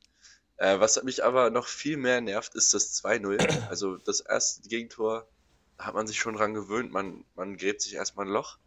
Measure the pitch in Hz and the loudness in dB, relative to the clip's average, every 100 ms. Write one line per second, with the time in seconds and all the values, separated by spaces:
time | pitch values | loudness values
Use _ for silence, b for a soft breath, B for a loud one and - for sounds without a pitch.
0 | b b b b _ - 95 98 110 - | b b b b _ 0 4 6 4 4
1 | 127 127 120 127 120 120 - - 143 151 | 0 2 4 6 4 2 -2 -4 -4 0
2 | 127 123 110 104 - 110 - 104 - - | 2 2 0 -4 -4 2 2 2 0 -2
3 | 98 113 101 101 - 147 110 92 98 92 | 0 0 2 2 2 0 -2 -4 -4 -2
4 | - 98 - 107 - - 101 113 117 - | -2 -4 0 0 0 -4 -6 -6 -6 -2
5 | 110 113 113 _ _ _ _ - 110 104 | -2 -2 -6 _ _ _ _ -12 -6 -4
6 | 107 107 113 107 107 107 98 110 120 95 | -2 -2 -2 0 0 0 -4 -4 -2 -4
7 | 98 85 - - 95 92 95 104 - 90 | -6 -10 -14 -10 -10 -4 -2 -2 -4 -6
8 | 98 98 98 107 - - | -6 -6 -2 -2 -4 -12